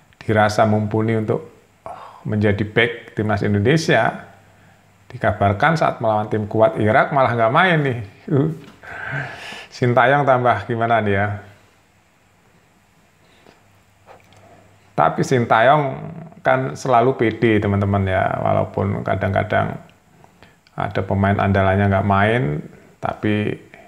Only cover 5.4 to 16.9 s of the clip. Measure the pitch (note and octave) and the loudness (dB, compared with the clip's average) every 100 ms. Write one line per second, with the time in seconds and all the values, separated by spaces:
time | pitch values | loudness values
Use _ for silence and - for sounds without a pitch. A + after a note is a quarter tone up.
5.4 | G2+ G2+ D3 E3 C#3+ - A#2 G#2+ G#2+ A2 | 0 2 0 2 0 0 -2 0 -2 -4
6.4 | G#2 A2 A2 - G#2+ B2+ E3+ C#3+ B2+ A#2 | -4 2 2 4 2 4 2 2 0 2
7.4 | A2+ C#3+ F#3 D#3+ C#3 A#2+ G2+ - - C#3+ | 2 2 2 2 0 -4 -8 -16 -2 0
8.4 | D#3 D#3 - - - - - C#3 C3 - | 0 -4 -16 -20 -18 -14 -10 -10 -10 -14
9.4 | - - - - B2+ A#2+ B2 C#3+ C#3 B2+ | -16 -18 -18 -2 0 4 4 2 2 2
10.4 | B2 G#2 - A#2 A#2 A#2 G#2 G2 G#2 G2+ | 2 0 -2 -4 0 0 2 0 0 -4
11.4 | - - _ _ _ _ _ _ _ _ | -12 -20 _ _ _ _ _ _ _ _
12.4 | _ _ _ _ _ _ _ _ _ _ | _ _ _ _ _ _ _ _ _ _
13.4 | - _ _ _ _ _ _ - _ - | -20 _ _ _ _ _ _ -20 _ -20
14.4 | - - _ _ _ - E3 - - B2+ | -20 -20 _ _ _ 0 0 0 0 0
15.4 | A#2 A2+ A#2+ D3+ C#3 - - - - - | 2 4 4 4 0 -6 -12 -14 -18 -6
16.4 | - C3 C3+ C#3+ C3+ | -2 -2 -2 -8 0